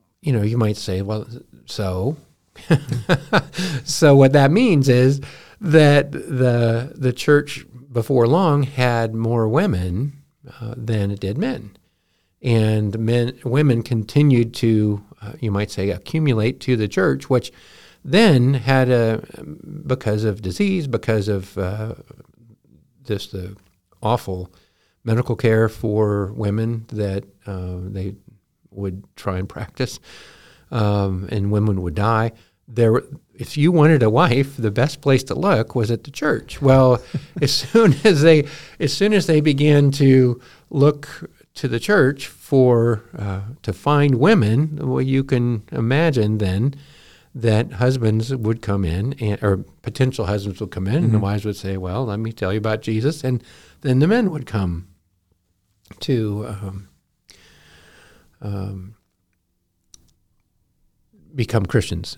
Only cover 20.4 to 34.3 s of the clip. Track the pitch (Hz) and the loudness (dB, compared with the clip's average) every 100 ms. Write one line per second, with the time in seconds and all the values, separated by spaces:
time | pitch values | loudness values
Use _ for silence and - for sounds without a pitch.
20.4 | 95 92 202 190 143 120 - 110 101 101 | -6 -2 -2 -2 -2 -4 -2 -2 0 -4
21.4 | 92 - 92 104 110 - - - _ _ | -6 -6 -6 -6 -8 -12 -18 -20 _ _
22.4 | 113 _ _ 71 _ _ - 101 - 95 | _ _ _ _ _ _ -8 -8 -8 -12
23.4 | 92 98 _ _ _ _ 107 123 - 92 | -12 -16 _ _ _ _ -2 -2 -4 -10
24.4 | 90 _ _ _ _ _ 117 110 123 113 | -10 _ _ _ _ _ -2 -2 -2 -2
25.4 | 117 110 110 - 110 107 107 101 98 107 | 2 2 2 -2 -4 0 0 0 -4 -4
26.4 | 104 104 113 117 113 107 101 98 - _ | -4 -2 -2 -6 -8 -6 -4 -6 -8 _
27.4 | - 95 90 90 92 98 95 101 - _ | -12 -10 -8 -10 -10 -8 -8 -10 -18 _
28.4 | _ _ _ 98 101 92 - - - 92 | _ _ _ -10 -8 -8 -14 -10 -6 -6
29.4 | 95 - - - 127 - - - - - | -6 -10 -12 -6 -8 -8 -20 -20 -20 -20
30.4 | _ _ _ 120 104 104 98 92 98 107 | _ _ _ -2 0 0 -2 -4 -6 -4
31.4 | 101 104 107 95 87 80 107 110 113 - | -2 0 0 0 -4 -2 0 0 -2 -6
32.4 | _ _ - 117 117 113 - 139 _ - | _ _ -8 0 2 2 -2 -12 _ -16
33.4 | - 151 151 175 151 151 110 117 170 | -10 0 2 4 6 6 4 4 4